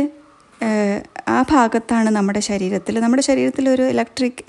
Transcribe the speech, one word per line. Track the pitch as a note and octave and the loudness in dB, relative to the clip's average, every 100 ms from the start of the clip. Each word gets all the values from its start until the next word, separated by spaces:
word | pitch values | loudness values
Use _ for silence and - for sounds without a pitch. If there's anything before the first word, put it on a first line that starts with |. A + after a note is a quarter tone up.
| D4 - - _ _ - | 2 -6 -20 _ _ -6
ഏഹ്, | A3+ G#3+ G3+ G3+ - - - | -2 0 0 -2 -8 -10 -2
ആ | A#3 | 0
ഭാഗത്താണ് | C4 D4+ A3+ A3+ - A#3 A3 | 4 4 4 0 0 0 2
നമ്മുടെ | G#3+ G3 G3+ | 0 0 -2
ശരീരത്തിൽ, | G#3 G3+ F#3 G3 - A3+ | -4 -4 -2 -4 -4 -2
നമ്മുടെ | A#3 C4 | 0 2
ശരീരത്തിൽ | C#4 C4 B3+ C4 C4 | 2 2 0 0 0
ഒരു | B3+ | 2
ഇലക്ട്രിക് | C4 A#3+ A#3 - B3 B3 | 0 0 -2 -2 -4 -4